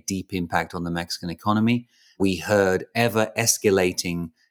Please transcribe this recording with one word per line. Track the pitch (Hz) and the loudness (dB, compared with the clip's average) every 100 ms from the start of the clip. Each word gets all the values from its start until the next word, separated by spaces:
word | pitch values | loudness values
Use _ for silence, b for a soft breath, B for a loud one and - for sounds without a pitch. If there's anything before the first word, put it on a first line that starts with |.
| - | -4
deep | 95 - | -6 -4
impact | 95 85 85 85 | -6 -2 -2 -4
on | 92 | -6
the | 85 | -4
Mexican | 85 85 - 87 | -4 -6 -8 -10
economy. | 82 107 107 110 120 120 b b - | -6 -2 2 2 0 -4 b b -2
We | 98 90 | 0 0
heard | 95 104 95 92 - | 2 2 4 2 -2
ever | - 117 107 110 - | 0 2 2 0 0
escalating | 120 - 110 98 90 90 90 85 82 - _ | -2 2 2 4 2 0 -4 -4 -6 -12 _